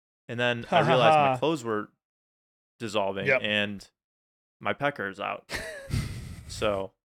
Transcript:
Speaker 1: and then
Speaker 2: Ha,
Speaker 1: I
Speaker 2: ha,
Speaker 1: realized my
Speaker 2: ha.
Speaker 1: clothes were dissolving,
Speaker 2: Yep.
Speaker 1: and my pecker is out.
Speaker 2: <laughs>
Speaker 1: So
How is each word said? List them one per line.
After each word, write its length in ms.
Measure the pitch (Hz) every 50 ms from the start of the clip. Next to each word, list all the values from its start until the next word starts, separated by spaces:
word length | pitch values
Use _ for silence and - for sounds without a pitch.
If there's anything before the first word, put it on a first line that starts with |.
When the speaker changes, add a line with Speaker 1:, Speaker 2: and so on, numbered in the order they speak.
| _ _ _ _ _ -
Speaker 1:
and 100 | 120 120
then 260 | 123 123 120 117 117
Speaker 2:
Ha, 140 | - 190 165
Speaker 1:
I 40 | 147
Speaker 2:
ha, 60 | 156
Speaker 1:
realized 260 | 165 127 120 - 156
my 120 | 151 143 135 131
Speaker 2:
ha. 40 | 123
Speaker 1:
clothes 260 | 143 151 165 143 120
were 240 | 113 107 104 104 - _ _ _ _ _ _ _ _ _ _ _ _ _ _ _ _ _ -
dissolving, 460 | 117 107 95 107 98 98 98 98 98
Speaker 2:
Yep. 140 | 139 131 127 110
Speaker 1:
and 460 | 104 107 104 104 101 101 95 - - _ _ _ _ _ _ _ _ _ _ _ _ _ -
my 120 | - 104 107
pecker 360 | - 143 143 139 - 101 98
is 120 | 95 95
out. 300 | 98 101 101 101 - -
Speaker 2:
<laughs> 140 | - - - - 622 571 554 - - - - - - - - - - - -
Speaker 1:
So 460 | - - - 117 107 101 98 95 - _ _